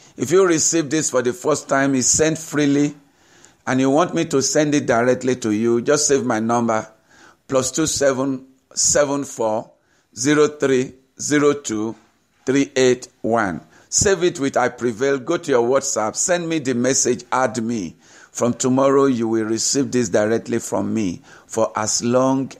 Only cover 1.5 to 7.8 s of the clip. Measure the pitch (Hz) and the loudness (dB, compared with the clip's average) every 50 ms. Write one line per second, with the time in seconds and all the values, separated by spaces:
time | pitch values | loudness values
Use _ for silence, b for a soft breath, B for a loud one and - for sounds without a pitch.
1.5 | 147 143 - - 143 135 139 139 135 127 120 - - - 156 160 160 160 - - | -2 -2 -2 -2 0 2 2 2 0 0 0 0 2 2 2 0 0 -4 -8 -6
2.5 | 147 147 147 143 139 143 147 147 147 - _ b b b b b b b b b | -2 0 2 2 2 2 2 0 -2 -8 _ b b b b b b b b b
3.5 | b b b 113 131 131 135 135 135 156 - 123 - 165 160 165 143 135 131 - | b b b -2 0 2 2 2 4 2 2 0 0 -4 -2 0 0 0 0 2
4.5 | - 147 156 147 143 143 120 131 120 113 120 127 127 127 127 131 127 123 - 110 | 2 2 2 2 2 0 0 2 0 2 4 2 2 2 0 -2 -2 0 0 -2
5.5 | 104 107 117 117 117 120 113 143 147 147 - - 139 131 117 123 113 107 113 113 | 0 2 2 2 2 2 2 2 0 2 2 2 2 0 2 0 -2 -2 0 0
6.5 | 120 120 117 117 110 110 107 - - b b b b b b b b b b - | 0 0 0 0 0 -2 -4 -6 -16 b b b b b b b b b b -2
7.5 | 135 131 127 - - 165 | -2 0 0 0 -2 -2